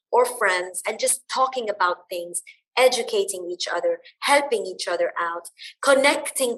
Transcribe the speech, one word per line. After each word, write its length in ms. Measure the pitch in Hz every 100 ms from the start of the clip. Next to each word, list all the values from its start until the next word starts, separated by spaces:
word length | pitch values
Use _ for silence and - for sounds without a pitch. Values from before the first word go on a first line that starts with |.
| _
or 140 | -
friends 580 | - - 196 180 185 180 208
and 120 | 220
just 300 | 262 - _
talking 400 | 254 262 262 214
about 400 | - 180 170 _
things, 340 | 175 175 175 - _ _ 240
educating 720 | 254 233 - 208 196 185 175
each 180 | 175 -
other, 320 | 170 170 170 - _
helping 440 | 254 285 285 220
each 240 | 180 180 185
other 240 | 170 170 175
out, 320 | 170 170 - _ - -
connecting 760 | 277 269 277 311 - - 247